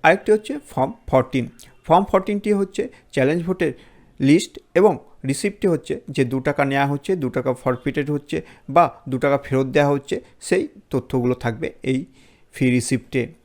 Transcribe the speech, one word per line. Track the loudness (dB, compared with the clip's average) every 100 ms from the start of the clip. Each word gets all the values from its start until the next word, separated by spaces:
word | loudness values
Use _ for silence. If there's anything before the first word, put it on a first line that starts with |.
আরেকটি | 4 2 2
হচ্ছে | 0 0 -12 -8
ফর্ম | -4 -4 -4 0
ফরটিন। | 0 2 -2 -4 -10 -20 -20 2
ফর্ম | 2 4
ফরটিনটি | 0 0 -4 -2 -2
হচ্ছে | -2 -4 -8 -8 _
চ্যালেঞ্জ | 0 0 0 -2
ভোটের | -2 -2 -4 -16 -20 _ _
লিস্ট | 4 4 2 -14 _ 2
এবং | 4 2 -8 -12 -6
রিসিপ্টটি | -2 -4 -2 0
হচ্ছে | 0 -4 -10 -6 -2
যে | 0
দু | 0 -2
টাকা | 0 0
নেওয়া | 0 0
হচ্ছে, | -2 -2 -2
দু | -2 -2
টাকা | -2 -2
ফরফিটেড | -2 -2 -2 -4 -4
হচ্ছে | -4 -4 -8 -8 -20 0
বা | 2 2 0 -8
দু | -2
টাকা | 0 0 0
ফেরত | -2 0 2
দেওয়া | 2
হচ্ছে, | 0 -2 -8 -8 _ -2
সেই | -2 -2 -10 _
তথ্যগুলো | -6 -2 -2 0 -2
থাকবে | -4 -6 -10 -8 -4
এই | -4 -4 _ _ _ _
ফি | -2 2 2
রিসিপ্টে। | 0 -4 -2 -4 -4 -10